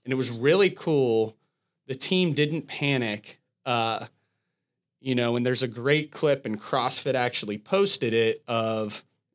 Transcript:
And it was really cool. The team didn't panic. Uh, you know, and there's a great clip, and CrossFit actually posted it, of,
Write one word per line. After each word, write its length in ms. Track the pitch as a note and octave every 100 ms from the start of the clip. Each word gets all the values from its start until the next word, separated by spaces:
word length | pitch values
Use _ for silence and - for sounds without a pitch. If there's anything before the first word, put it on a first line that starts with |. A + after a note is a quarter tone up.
And 80 | B2
it 60 | C3
was 120 | A#2
really 400 | A#2 C3+ F#3 F#3+
cool. 680 | F#3 - D3 B2+ A2+ A2 - _ _ _ _ -
The 80 | C3
team 380 | - F#3 F3+
didn't 340 | C#3+ D3+ D#3+ -
panic. 720 | - C#3+ C3+ A#2 G#2 - - _ _ C3
Uh, 420 | A#2+ A2+ G#2+ A2+ _ _ _ _ _ _ _ _ _
you 140 | C3
know, 220 | B2 A#2+ A#2+
and 100 | B2
there's 160 | B2
a 60 | B2
great 440 | A2 B2+ D3+ D3+
clip, 340 | - D#3 C#3 A2+
and 140 | G#2+
CrossFit 540 | - C3+ B2 - C#3+
actually 460 | B2+ B2 - G#2 G#2
posted 540 | - G3 G3 - A#2+
it, 280 | A#2 A2+ A2+ -
of, 560 | A#2 A2 A2 G#2+ - - _ _